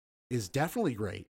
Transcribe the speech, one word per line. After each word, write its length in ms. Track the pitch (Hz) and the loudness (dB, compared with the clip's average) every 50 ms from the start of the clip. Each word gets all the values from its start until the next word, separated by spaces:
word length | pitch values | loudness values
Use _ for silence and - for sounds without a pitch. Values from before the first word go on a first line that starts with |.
| _ _ _ _ _ - | _ _ _ _ _ -4
is 180 | 123 117 101 | -2 -2 -2
definitely 460 | - - 135 156 175 - 240 220 151 117 | 0 0 0 0 2 2 2 2 2 2
great. 320 | 104 107 90 95 98 - - _ _ | 0 -2 -4 -4 -6 -10 -14 _ _